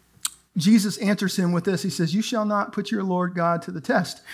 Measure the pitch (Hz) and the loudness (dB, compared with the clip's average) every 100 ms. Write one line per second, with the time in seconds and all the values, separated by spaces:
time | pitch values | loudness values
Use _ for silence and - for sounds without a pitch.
0 | _ _ - - _ 180 170 220 196 - | _ _ -12 -12 _ 0 6 6 4 0
1 | 202 208 190 - 175 175 196 185 196 - | 0 0 0 0 2 2 0 0 -2 -2
2 | 165 196 214 226 208 208 - - 196 208 | 0 0 0 -2 0 0 -2 -4 -4 -2
3 | 190 180 180 180 170 170 180 170 135 214 | 0 0 0 0 0 0 -4 -10 0 0
4 | 170 - - | 0 -8 -16